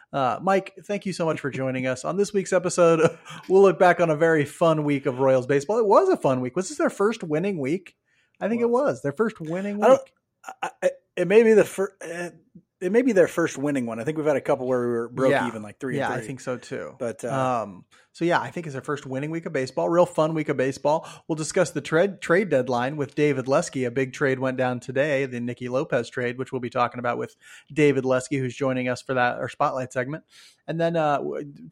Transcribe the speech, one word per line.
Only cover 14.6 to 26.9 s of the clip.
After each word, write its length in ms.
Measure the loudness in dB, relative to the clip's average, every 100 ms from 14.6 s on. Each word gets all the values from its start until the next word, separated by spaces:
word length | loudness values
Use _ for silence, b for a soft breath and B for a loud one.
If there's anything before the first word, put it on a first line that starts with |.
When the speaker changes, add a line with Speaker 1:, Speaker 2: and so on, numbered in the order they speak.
| 0
Speaker 2:
where 100 | 0
we 60 | 0
were 220 | -2 -4
broke 240 | 0 2
Speaker 1:
Yeah. 160 | 2 0
Speaker 2:
even, 120 | -8
like, 200 | -14 -10
three 180 | -6 -4
and 80 | -4
three. 80 |
Speaker 1:
Yeah, 80 | -4
I 20 |
think 140 | -8 -10
so 180 | -8 -10
too. 380 | -8 -10 -10 -8
Speaker 2:
But, 240 | -8 -6
uh, 380 | -6 -2 -2 -2
Speaker 1:
Um, 200 | -6 -12 _ b b
so 120 | -6
yeah, 160 | 0 0
I 120 | -2
think 140 | -10 -10
it's 80 |
their 60 | -10
first 240 | -8 -8 -6
winning 260 | -8 -6
week 120 | -8 -6
of 60 |
baseball. 360 | -4 -4 -2 0
Real 180 | 4 4
fun 280 | 2 0
week 140 | 0 -2
of 80 | -2
baseball. 480 | -2 -2 -2 -2 B B -8
We'll 80 |
discuss 380 | -6 -2 0 0
the 80 | -2
trade, 400 | -2 0 0 -2
trade 280 | 0 0 2
deadline 480 | 0 0 -2 -2 -4
with 200 | -6 0
David 300 | 2 2 0
Lesky. 420 | 0 0 -4 -4
A 20 |
big 220 | -2 -4
trade 260 | -2 -2 0
went 180 | -2 -2
down 220 | -2 -4
today, 480 | -4 -2 0 0 -2
the 140 | -6
Nicky 280 | -8 -8 -4
Lopez 400 | -4 -2 -2 -2
trade, 300 | -4 -6 -6
which 140 | -8
we'll 80 | -6
be 100 | -6
talking 300 | -2 -2